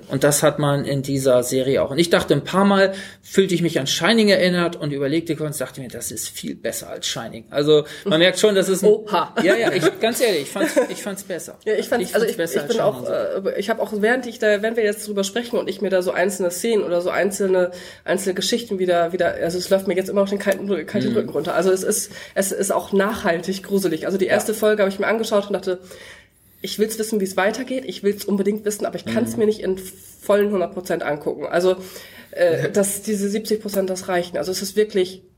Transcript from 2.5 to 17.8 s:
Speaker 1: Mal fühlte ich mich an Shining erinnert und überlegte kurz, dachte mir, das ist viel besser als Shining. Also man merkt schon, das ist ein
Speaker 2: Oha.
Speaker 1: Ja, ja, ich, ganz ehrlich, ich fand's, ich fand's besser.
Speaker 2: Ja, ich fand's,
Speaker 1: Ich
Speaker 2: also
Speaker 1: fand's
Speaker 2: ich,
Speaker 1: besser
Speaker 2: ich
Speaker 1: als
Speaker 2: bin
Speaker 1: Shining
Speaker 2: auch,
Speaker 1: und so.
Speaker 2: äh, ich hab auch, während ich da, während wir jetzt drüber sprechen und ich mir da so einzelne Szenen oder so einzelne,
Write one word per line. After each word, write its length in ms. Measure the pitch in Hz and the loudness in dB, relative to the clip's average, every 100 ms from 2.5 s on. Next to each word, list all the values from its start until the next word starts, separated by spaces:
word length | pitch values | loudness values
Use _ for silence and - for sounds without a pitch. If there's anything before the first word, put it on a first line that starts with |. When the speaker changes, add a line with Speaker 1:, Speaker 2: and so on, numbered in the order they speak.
| 185 | 2
Speaker 1:
Mal 300 | 202 196 190 196 - - | 4 6 4 2 -12 -18
fühlte 320 | - - 190 | -2 2 2
ich 80 | 170 | 2
mich 160 | 165 147 | 0 0
an 40 | 135 | -2
Shining 440 | - 165 226 208 | 0 2 4 6
erinnert 480 | 190 180 180 170 170 | 4 4 2 0 -2
und 160 | 151 | -4
überlegte 420 | 139 139 160 165 143 | -2 0 0 -2 -4
kurz, 220 | 151 143 | -4 -6
dachte 240 | 127 - | -8 -10
mir, 80 | 127 | -12
das 200 | 117 - | -10 -10
ist 200 | 110 - | -8 -10
viel 260 | - 76 69 | -8 -10 -8
besser 340 | 117 - - | -6 -8 -8
als 160 | - - | -8 -6
Shining. 380 | 139 113 110 - | -6 -8 -12 -6
Also 340 | 139 147 151 147 - 196 | 0 4 4 2 -6 0
man 140 | 160 | 4
merkt 200 | 180 180 | 4 6
schon, 160 | 214 196 | 4 4
das 140 | 175 | 2
ist 120 | 190 | 4
ein 60 | 196 | 4
Speaker 2:
Oha. 480 | 220 - 175 151 - | 4 2 0 0 0
Speaker 1:
Ja, 140 | 160 233 | 2 4
ja, 160 | 226 | 2
ich, 100 | - 349 - | 2 2 2
ganz 220 | 220 240 | 0 2
ehrlich, 220 | 247 170 | 2 2
ich 60 | 135 | -2
fand's, 220 | 202 302 - 240 | -2 0 2 0
ich 140 | 190 | -2
fand's 200 | - 190 | -8 -8
besser. 360 | - 170 - - - | -8 -10 -10 -8 -2
Speaker 2:
Ja, 80 | |
ich 160 | 208 202 | -2 0
fand's, 200 | 254 185 | -2 0
Speaker 1:
Ich 60 | 208 | 2
Speaker 2:
also 100 | 220 | 2
Speaker 1:
fand's 60 | |
Speaker 2:
ich, 60 | - | 0
Speaker 1:
besser 180 | 165 - | -2 -2
Speaker 2:
ich 60 | |
Speaker 1:
als 60 | 147 | 0
Speaker 2:
bin 80 | 226 | 0
Speaker 1:
Shining 160 | - | 0
Speaker 2:
auch, 60 | 127 | 0
Speaker 1:
und 440 | 123 143 107 85 | -2 -2 -2 -2
so. 60 | 196 | -2
Speaker 2:
äh, 100 | - | -2
ich 100 | 196 | -2
hab 100 | - | -2
auch, 100 | 202 214 | -2 0
während 280 | 208 262 262 | 2 2 -2
ich 140 | 226 | 0
da, 220 | 214 208 | 2 2
während 160 | 220 233 | 2 0
wir 80 | 214 | 0
jetzt 200 | 208 208 | -2 -4
drüber 200 | 202 196 | -4 -2
sprechen 340 | 233 240 214 | -4 -2 -2
und 100 | - | -2
ich 120 | 190 | -2
mir 80 | 190 | 0
da 120 | 185 | 2
so 100 | 185 | 2
einzelne 380 | - 185 196 190 | 2 0 0 -2
Szenen 340 | - 233 220 | 0 0 0
oder 180 | 156 175 | 0 0
so 80 | 175 | 0
einzelne, 640 | 127 185 196 196 185 180 180 | 0 0 0 2 2 2 -2